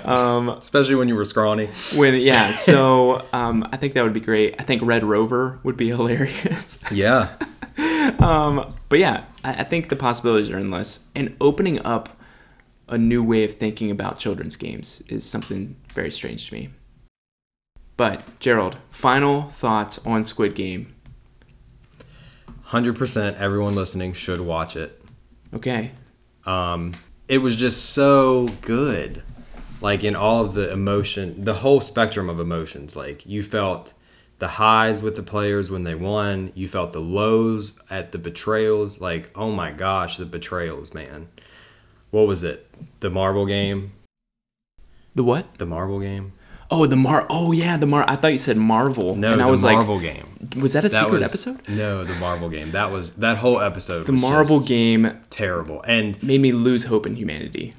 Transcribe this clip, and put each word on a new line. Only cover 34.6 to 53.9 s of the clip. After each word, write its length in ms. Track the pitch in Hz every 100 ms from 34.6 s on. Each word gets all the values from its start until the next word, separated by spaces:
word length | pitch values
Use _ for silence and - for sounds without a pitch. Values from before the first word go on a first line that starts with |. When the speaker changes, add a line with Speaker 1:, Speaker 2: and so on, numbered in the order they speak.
| 110 110 110 107
Speaker 2:
with 120 | 107 107
the 60 |
players 460 | 101 104 104 101 92
when 140 | 92
they 100 | 87 80
won. 560 | 92 104 104 98 92 95
You 120 | 92
felt 240 | 95 87
the 80 | 85
lows 800 | 80 95 107 110 113 110 107 - -
at 220 | 95 87
the 60 | 95
betrayals. 840 | 85 85 - 110 110 107 104 -
Like, 280 | 90 85 82 -
oh 160 | 110
my 200 | 104 80
gosh, 460 | 73 95 95 87 -
the 80 | 85
betrayals, 680 | 85 - 90 82 76 73
man. 340 | 80 69 73 82 _ - - - _ _ _ _
What 160 | 107 107
was 160 | 92 85
it? 200 | - - - - _
The 80 | 101
marble 360 | 90 95 98 98
game? 460 | 101 98 98 98 - _ _ _ _ _ _ _ _ - - _ -
Speaker 1:
The 80 |
what? 340 | 120 131 190 -
Speaker 2:
The 80 | 87
marble 340 | 82 95 98
game. 340 | 98 98 98 - - - -
Speaker 1:
Oh, 160 | 160 151
the 80 | 131
Mar-, 320 | 131 151 -
oh 220 | 160 170
yeah, 260 | 165 170 165
the 80 | 143
Mar-, 200 | 147 135
I 60 | 147
thought 160 | 160
you 80 | 135
said 180 | - 110
Marvel. 580 | 110 110 135 131 92 101
Speaker 2:
No, 180 | 104
Speaker 1:
And 80 | 117
I 40 | 123
Speaker 2:
the 60 |
Speaker 1:
was 100 | 131
like, 140 | 117 117
Speaker 2:
marble 240 | 107 101
game. 260 | 82 71 - - 117 123
Speaker 1:
"Was 160 | 135
that 100 | 143 202
a 40 |
Speaker 2:
That 140 | 110
Speaker 1:
secret 160 | 107 156
Speaker 2:
was, 40 | 127 - -
Speaker 1:
episode?" 220 | 262 -
Speaker 2:
no, 340 | 104 107 98
the 120 | 87 85
marble 340 | 90 87 85
game. 220 | 80 78
That 180 | 90 104
was, 220 | 95 85 -
that 200 | 113 113
whole 220 | 123 120
episode 460 | 101 92 -